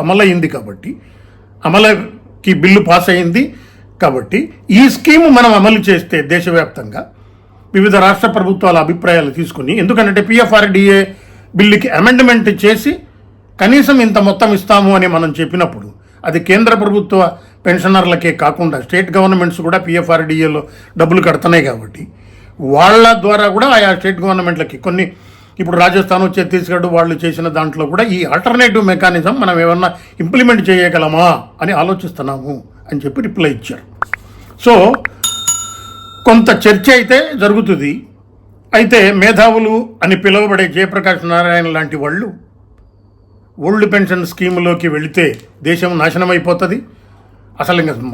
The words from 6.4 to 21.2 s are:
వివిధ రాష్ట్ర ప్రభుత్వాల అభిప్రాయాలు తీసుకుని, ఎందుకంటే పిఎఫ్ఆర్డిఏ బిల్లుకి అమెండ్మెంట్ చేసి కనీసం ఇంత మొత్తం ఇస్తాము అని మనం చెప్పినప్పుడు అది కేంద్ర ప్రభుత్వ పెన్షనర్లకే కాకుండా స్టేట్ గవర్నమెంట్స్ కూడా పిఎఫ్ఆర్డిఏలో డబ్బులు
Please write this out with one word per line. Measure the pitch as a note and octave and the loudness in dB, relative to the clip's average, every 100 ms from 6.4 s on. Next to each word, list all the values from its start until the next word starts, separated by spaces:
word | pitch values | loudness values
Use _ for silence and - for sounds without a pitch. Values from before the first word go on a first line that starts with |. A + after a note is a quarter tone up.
| F3 E3+ D3+ - A2 - - _ - _ _ _ - G3 | 0 -2 -2 -8 -14 -14 -16 _ -20 _ _ _ -6 0
వివిధ | G3+ G3 F#3+ | 2 4 2
రాష్ట్ర | G3 A3+ A3 | 2 0 0
ప్రభుత్వాల | F#3 F#3+ F#3+ E3 D#3 | -2 0 0 2 0
అభిప్రాయాలు | E3+ F3+ E3+ C#3+ D3+ | -2 0 0 0 -6
తీసుకుని, | E3 - C3 G#3+ | -8 -8 -6 -2
ఎందుకంటే | G3 A3+ G3+ G3 G3+ | 0 0 0 0 0
పిఎఫ్ఆర్డిఏ | A3+ A#3 G#3+ G#3 F#3+ G3 G3 F#3+ - - - - F3 | 2 2 2 2 2 4 4 0 -6 -20 -20 -8 0
బిల్లుకి | G#3 G#3 B3+ D#3+ | 2 2 0 0
అమెండ్మెంట్ | A3 B3+ B3+ A#3 A3+ - G3+ | 2 4 4 2 0 0 0
చేసి | A3+ C#4+ F#4 - _ - _ _ - | 0 -2 -6 -10 _ -20 _ _ -2
కనీసం | G3 C#4 C4 C4+ A3+ | 2 4 4 2 2
ఇంత | G3 G3 | 2 0
మొత్తం | F#3+ G#3+ G3 | 2 0 0
ఇస్తాము | - G3+ G3 F#3+ | 0 2 4 2
అని | F#3 E3 | 0 0
మనం | D#3+ D3 | -2 -4
చెప్పినప్పుడు | D#3 F3+ E3+ A2+ G2+ - _ - - | -4 -2 -4 -6 -18 -20 _ -12 -6
అది | D#3+ - | -4 0
కేంద్ర | G3 A#3 G#3+ | 2 2 0
ప్రభుత్వ | G3+ G3+ - F#3+ E3+ - - _ - | 0 -2 0 0 0 -2 -18 _ -4
పెన్షనర్లకే | F3 F#3+ G3 F3 E3+ E3+ D#3 | 0 2 2 2 0 -2 -2
కాకుండా | D3 D#3 E3+ C#3 - | -2 -2 -4 -6 -4
స్టేట్ | F3+ F3+ F#3 | -4 -2 0
గవర్నమెంట్స్ | F#3+ F#3 F3 E3+ E3 | 0 0 -2 -4 -4
కూడా | F3+ E3 | -4 -2
పిఎఫ్ఆర్డిఏలో | E3+ E3 E3 D#3 D#3 D#3+ D3+ D3 - - - | -4 0 -2 -2 -2 -2 -4 -8 -18 -12 -4
డబ్బులు | D#3+ F3+ | 0 2